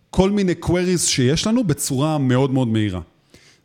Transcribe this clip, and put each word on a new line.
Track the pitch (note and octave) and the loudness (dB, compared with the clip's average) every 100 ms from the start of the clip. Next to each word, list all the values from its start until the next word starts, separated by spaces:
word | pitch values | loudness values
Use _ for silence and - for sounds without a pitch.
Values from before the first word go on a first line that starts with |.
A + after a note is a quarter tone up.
| _ | _
כל | - F#3+ | 0 2
מיני | G#3 F#3 E3 | 2 0 -2
queries | - F3 F3+ F3+ | -2 0 0 0
שיש | - - B2 D#3+ G#3+ | 0 0 0 0 0
לנו | A#3 | 0
בצורה | G3+ C#3 - C3 D#3 D3+ | 0 -2 -2 -2 0 0
מאוד | C3 C#3 C#3 | 2 2 2
מאוד | C3 A#2+ | 0 0
מהירה. | A2 G#2 F2+ E2 _ _ - _ _ | 0 -2 -4 -10 _ _ -20 _ _